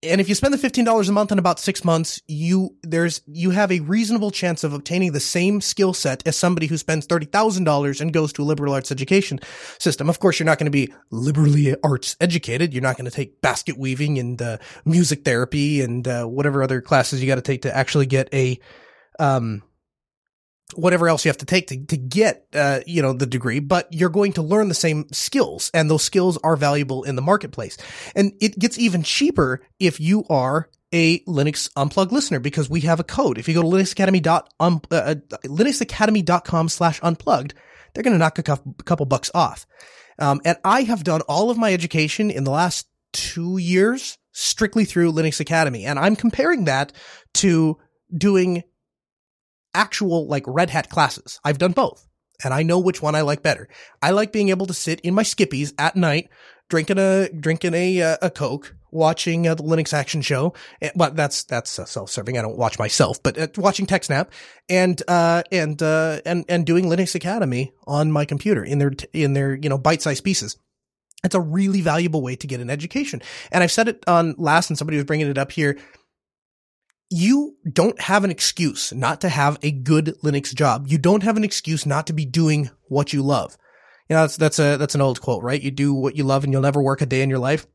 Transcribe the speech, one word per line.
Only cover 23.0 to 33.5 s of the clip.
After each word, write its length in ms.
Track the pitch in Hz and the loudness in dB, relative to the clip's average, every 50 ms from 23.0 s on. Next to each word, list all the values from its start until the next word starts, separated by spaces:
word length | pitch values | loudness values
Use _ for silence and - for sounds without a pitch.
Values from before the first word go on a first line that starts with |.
| 143 131 131 | 2 2 0
the 140 | 123 139 123 | 0 -2 -2
degree, 320 | 120 127 117 127 113 139 | -2 -2 -2 -2 -2 -2
but 280 | 147 139 185 175 175 - 165 | 0 2 0 0 0 -2 -2
you're 160 | 156 180 180 | 0 0 2
going 240 | 160 202 202 202 - | 2 2 0 2 0
to 80 | 175 | -2
learn 280 | 160 151 185 214 214 196 | -2 0 2 2 2 2
the 40 | 165 | 0
same 320 | - - 165 156 151 147 - | 0 0 0 0 0 -4 -6
skills, 580 | - - - - - 277 - - - - - - | -6 -6 -6 -2 2 0 0 0 -2 -8 -8 -2
and 160 | - 165 160 151 | 0 2 4 4
those 140 | 160 151 | 2 2
skills 380 | - - - 196 180 185 170 156 - | 2 2 2 2 2 2 2 2 2
are 120 | 160 165 | 0 2
valuable 480 | 143 147 143 143 147 147 131 131 131 131 | 2 2 2 2 2 0 -2 -4 -6 -4
in 120 | 139 135 | -4 -4
the 60 | 127 | -2
marketplace. 560 | 131 160 196 208 - - - - 113 - - - - - - - - - - | 2 2 2 2 0 -6 -10 -10 -10 -10 -12 -16 -18 -18 -18 -16 -18 -6 0
And 180 | - 202 196 - - | 0 0 0 2 0
it 160 | 208 214 - - | -2 -2 0 0
gets 220 | 180 240 - - | 0 0 0 2
even 240 | 240 226 180 175 156 | 0 2 2 2 -2
cheaper 580 | - - - 277 311 - - 160 127 127 127 - _ _ _ | 0 0 0 0 2 2 2 0 0 0 -6 -8 _ _ _
if 200 | 190 175 151 - | 0 0 0 0
you 240 | 151 160 196 214 - - | 0 2 2 2 2 0
are 400 | 170 139 123 131 139 160 160 _ _ _ _ _ | 0 2 2 2 0 -2 -2 _ _ _ _ _
a 280 | - 170 165 160 170 - _ | 0 2 4 4 2 2 _
Linux 440 | - 175 139 139 151 147 - - - _ | -2 0 0 0 0 0 -4 -8 -6 _
Unplugged 360 | 143 139 147 - - 190 185 | -2 -2 0 2 0 0 2
listener, 280 | 226 285 277 - 175 131 | 0 -2 -2 0 -4 -4
because 320 | 120 147 143 - 147 127 | -4 -4 -2 -2 -4 -2
we 80 | 151 170 | -2 -2
have 180 | 139 165 165 160 | 0 0 0 0
a 40 | 175 | -2
code. 340 | - - - 277 208 123 - | -4 -2 0 0 0 0 -2
If 100 | 117 | -2
you 60 | - | 0